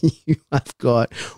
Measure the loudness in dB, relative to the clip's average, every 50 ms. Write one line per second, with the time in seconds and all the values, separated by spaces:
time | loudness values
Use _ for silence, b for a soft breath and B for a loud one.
0 | 0 0 0 _ -2 -2 -2 -2 _ -4 -4 -4 -4 -4 -14 -4 0 2 2 2
1 | 2 0 B B B B B